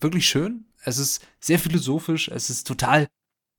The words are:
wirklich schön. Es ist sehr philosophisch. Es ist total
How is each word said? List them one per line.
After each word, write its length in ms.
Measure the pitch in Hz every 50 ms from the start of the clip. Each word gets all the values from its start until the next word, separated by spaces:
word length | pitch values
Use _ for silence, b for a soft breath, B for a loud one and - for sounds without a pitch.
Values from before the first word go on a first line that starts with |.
wirklich 280 | - 160 175 180 175 -
schön. 360 | - 139 165 214 247 226 - _ _ _
Es 160 | - 135 117 135
ist 260 | 139 - - - b b b b
sehr 200 | - - 165 170
philosophisch. 680 | - 160 165 165 123 127 139 160 - - 160 160 - -
Es 220 | - 123 - -
ist 160 | 123 - -
total 400 | - 127 - - - - 151 147 - _ _ _ _ _ _ _ _ _